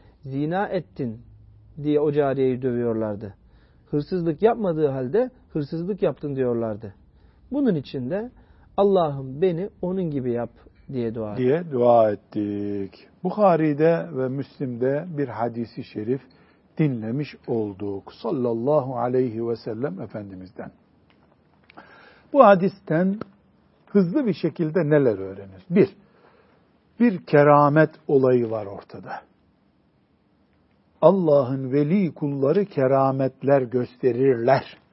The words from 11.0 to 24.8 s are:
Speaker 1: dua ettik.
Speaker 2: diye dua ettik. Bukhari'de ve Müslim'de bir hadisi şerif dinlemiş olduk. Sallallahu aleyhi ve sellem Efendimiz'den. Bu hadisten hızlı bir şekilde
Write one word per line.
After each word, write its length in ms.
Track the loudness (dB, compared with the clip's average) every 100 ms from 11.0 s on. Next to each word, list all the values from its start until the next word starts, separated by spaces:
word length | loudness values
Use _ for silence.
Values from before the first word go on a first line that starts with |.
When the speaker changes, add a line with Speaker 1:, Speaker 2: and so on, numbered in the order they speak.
| -4
Speaker 1:
dua 180 | -6 -8
ettik. 140 | -2 0
Speaker 2:
diye 240 | 0 -2
dua 380 | 2 6 6 6
ettik. 1000 | 0 _ -6 -4 -4 -6 -6 -8 -12 -20 _
Bukhari'de 840 | -6 2 4 4 2 2 2 2 -2
ve 160 | -6 -4
Müslim'de 760 | -4 -8 -8 -8 -2 -2 -2 -6 -6
bir 100 | -6
hadisi 560 | -4 -6 -6 -10 -10
şerif 360 | -12 -10 -4 -6 -6 _ _ _ _ -2
dinlemiş 580 | -2 -2 -6 -6 -8 -12 -4
olduk. 680 | -4 -4 -6 -8 -10 -12 -12
Sallallahu 720 | -6 -2 -2 -2 0 0 0 -4
aleyhi 520 | -2 0 -2 -4 -4
ve 80 | -6
sellem 440 | -6 -8 -8 -8
Efendimiz'den. 720 | -12 -12 -12 -16 -18 -16 -16 _ _ _ _ _ _ _ _ _ _ -20 -20 -20 -20 _ -2
Bu 120 | 6
hadisten 760 | 8 6 2 -4 -4 -2 0 -4 -12 _ _ _ _ _ _
hızlı 400 | 2 2 0 -2
bir 80 |
şekilde 560 | -2 -4 -2 -2 0